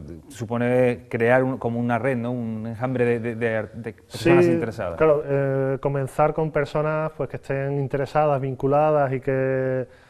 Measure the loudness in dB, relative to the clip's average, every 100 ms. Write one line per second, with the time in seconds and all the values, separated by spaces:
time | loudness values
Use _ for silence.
0 | -10 -16 -16 -10 -4 -2 2 4 2 0
1 | -4 0 4 4 2 -2 -4 -2 0 0
2 | 0 -2 -4 -6 -6 -6 -8 -6 -4 0
3 | 2 2 -2 -2 -2 -2 -4 -8 -12 -14
4 | -14 -2 4 6 6 2 -2 -4 -6 2
5 | 4 4 2 0 0 0 0 -2 -2 -2
6 | -2 2 2 2 -2 -2 -2 -2 -2 -2
7 | -4 -6 -8 -8 -6 -4 -2 -2 -2 -2
8 | -2 2 2 2 -2 -2 2 4 4 4
9 | 2 0 -2 0 0 0 0 -2 -4 -12
10 | _